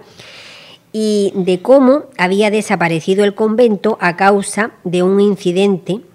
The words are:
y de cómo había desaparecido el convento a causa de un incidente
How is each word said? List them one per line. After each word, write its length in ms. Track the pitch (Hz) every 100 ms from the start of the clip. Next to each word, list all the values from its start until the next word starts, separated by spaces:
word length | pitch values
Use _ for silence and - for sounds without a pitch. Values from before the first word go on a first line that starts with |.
| - - - - - - - - _
y 400 | 220 214 208 202 202
de 260 | 180 180
cómo 440 | 185 269 254 294 302 -
había 320 | 180 196 214
desaparecido 720 | 214 202 185 170 165 170 190
el 120 | 202
convento 600 | 202 220 220 240 202 214 220
a 160 | 180 170
causa 560 | 196 202 190 - 226 -
de 220 | 180 180
un 160 | 180 196
incidente 800 | 202 190 180 175 202 185 - 202 -